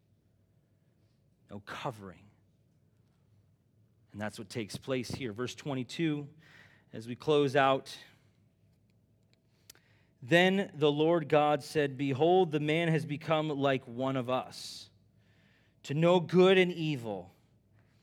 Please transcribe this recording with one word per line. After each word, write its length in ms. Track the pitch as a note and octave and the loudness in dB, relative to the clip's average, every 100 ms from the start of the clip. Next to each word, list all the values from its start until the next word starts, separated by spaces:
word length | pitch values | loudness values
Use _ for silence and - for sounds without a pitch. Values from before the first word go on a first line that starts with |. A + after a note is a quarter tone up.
| _ _ _ _ _ _ _ _ _ _ _ _ _ _ - | _ _ _ _ _ _ _ _ _ _ _ _ _ _ -18
no 100 | G2+ - | -18 -14
covering. 580 | - D3+ G#2+ G2 D#2+ - _ _ _ _ _ _ _ _ _ _ _ _ _ _ _ _ _ _ | -10 -8 -10 -14 -20 -20 _ _ _ _ _ _ _ _ _ _ _ _ _ _ _ _ _ _
And 80 | G2+ | -12
that's 180 | G#2+ A2 | -10 -10
what 120 | G#2+ | -12
takes 260 | B2 G#2 - | -10 -10 -10
place 340 | - C3 A#2 | -6 -6 -6
here. 220 | B2+ C#3+ | -10 -10
Verse 220 | G2+ B2 | -8 -10
twenty-two, 760 | - D3+ C3 A#2+ - E3 D3 C#3+ - - - - _ _ | -10 -8 -8 -8 -4 -2 -4 -8 -18 -20 -20 -20 _ _
as 160 | - A2+ | -16 -14
we 60 | |
close 420 | A#2+ - D3 C#3+ C#3 | -8 0 2 2 2
out, 400 | C3+ C3+ - - - _ _ _ _ _ _ _ _ _ _ _ _ _ _ _ _ - _ _ _ _ | 2 2 -2 -18 -20 _ _ _ _ _ _ _ _ _ _ _ _ _ _ _ _ -20 _ _ _ _
"Then 480 | A#2+ E3+ F#3 G3 G3 | 2 4 6 2 -2
the 180 | D3 D3+ | 0 0
Lord 380 | D3 D#3 E3+ C#3 | 2 2 2 2
God 320 | D3 D3 D3 | 2 4 0
said, 340 | - D#3 C#3+ B2+ | -2 -2 -2 -2
'Behold, 560 | C#3 C3 D#3+ F#3 F3+ | -4 2 4 4 2
the 80 | D3 | 0
man 280 | D3+ D#3 E3+ | 0 0 0
has 180 | D#3+ D#3+ | 0 -2
become 420 | D3+ D#3+ D#3 D#3 | -6 -2 -2 -2
like 380 | C#3 C#3 C3+ B2+ | -2 0 0 -4
one 280 | A#2 C3 C3+ | -6 -4 -4
of 120 | A#2+ | -2
us, 600 | B2+ - - - - - _ _ _ _ _ _ _ _ _ | -4 -6 -12 -16 -16 -20 _ _ _ _ _ _ _ _ _
to 100 | - | -6
know 260 | C#3 E3+ F3+ | 2 4 4
good 380 | D3 F3 F#3 F#3+ | 4 6 8 8
and 120 | F3+ | 4
evil. 640 | E3+ D#3 C#3 A#2 F#2+ F2 _ _ _ _ _ _ _ | 0 -4 -4 -6 -10 -12 _ _ _ _ _ _ _